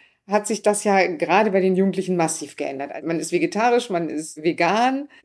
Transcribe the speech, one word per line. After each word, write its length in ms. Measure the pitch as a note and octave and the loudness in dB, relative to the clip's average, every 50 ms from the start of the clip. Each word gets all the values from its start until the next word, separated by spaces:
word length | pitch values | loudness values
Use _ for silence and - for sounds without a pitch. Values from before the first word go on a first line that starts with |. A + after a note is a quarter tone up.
| _ _ _ _ _ - | _ _ _ _ _ -2
hat 200 | F#3+ G#3+ G3+ - | -2 -2 0 0
sich 140 | A3+ G3+ | -4 0
das 240 | - G#3 G#3 G3+ - | 0 0 0 2 2
ja 220 | G#3+ G3 G3 F#3 F3 | 2 4 4 4 2
gerade 440 | F3 D3+ F3 D3+ E3+ G3 A3 A3 | 0 -2 0 2 4 4 4 4
bei 80 | F#3 F#3+ | 2 2
den 160 | F3+ F#3+ F#3 | 2 4 4
Jugendlichen 400 | F3+ F#3+ G3 F3+ F3+ F#3 F3+ F#3 | 4 2 2 0 0 -2 0 0
massiv 400 | F3 E3 D#3+ D#3+ - D3+ C#3 - | 0 0 0 -2 -6 -8 -12 -8
geändert. 360 | - D3 C#3+ C3+ C3+ C#3 C#3 - - - | -8 -8 -6 -6 -8 -10 -10 -10 -8 -6
Man 160 | D#3+ E3 D#3+ | -4 -4 -4
ist 140 | D3 D#3 F3 | -2 -2 0
vegetarisch, 560 | F3 D3+ E3+ - G3+ A3+ B3 A#3+ A#3+ A#3+ - | 0 0 0 0 0 2 2 2 2 0 -2
man 200 | G3 E3+ E3+ D3+ | -2 -4 -2 -4
ist 320 | - D3+ D#3+ - - D#3 | -4 -6 -8 -8 -12 -4
vegan. 680 | D#3 E3+ E3 - E3+ E3 F#3+ A3 A#3+ B3+ C4 C4+ D4 - - - _ | -2 -2 0 2 0 2 2 2 2 2 0 -2 -6 -10 -16 -20 _